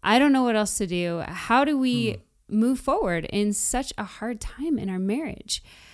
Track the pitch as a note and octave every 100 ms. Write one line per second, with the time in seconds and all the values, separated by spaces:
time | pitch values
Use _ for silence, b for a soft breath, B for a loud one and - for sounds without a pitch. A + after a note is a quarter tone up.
0 | - A3+ C#4+ C4+ B3+ A3 G#3 - G3 F3
1 | F3 E3+ - F3 - A#3 C#4+ C#4+ C4 A#3+
2 | B2+ G2 _ _ _ G#3 A#3 C4 - E4
3 | A3 E3+ D#3+ G3+ G#3 G3+ - B3 C4+ -
4 | G3+ - A3+ A#3 - - D4+ C#4 F#3+ F#3
5 | F#3+ A#3 D#4 - - - B B B